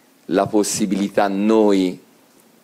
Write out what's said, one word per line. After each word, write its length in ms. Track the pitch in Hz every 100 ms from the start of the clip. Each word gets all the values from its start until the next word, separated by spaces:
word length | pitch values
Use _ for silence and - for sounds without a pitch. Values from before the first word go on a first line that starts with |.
| _ _ -
la 200 | 92 98
possibilità 840 | 107 101 - 104 98 98 - 101
noi 720 | 98 107 110 104 98 92 95 - _ _ _ _ _